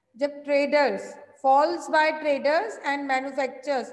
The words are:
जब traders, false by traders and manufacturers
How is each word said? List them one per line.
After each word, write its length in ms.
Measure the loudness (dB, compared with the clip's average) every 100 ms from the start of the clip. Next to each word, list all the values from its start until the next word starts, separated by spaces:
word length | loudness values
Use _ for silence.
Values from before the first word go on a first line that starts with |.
| _ -6
जब 280 | -6 -4
traders, 580 | -2 0 2 2 2 0 -8 -16 -20 -2 4
false 440 | 4 4 0 0
by 320 | 2 2 0
traders 500 | 0 0 2 0 -2
and 360 | -6 -4 -4 -2
manufacturers 760 | -2 -2 -4 -6 -6 -4 -4 -4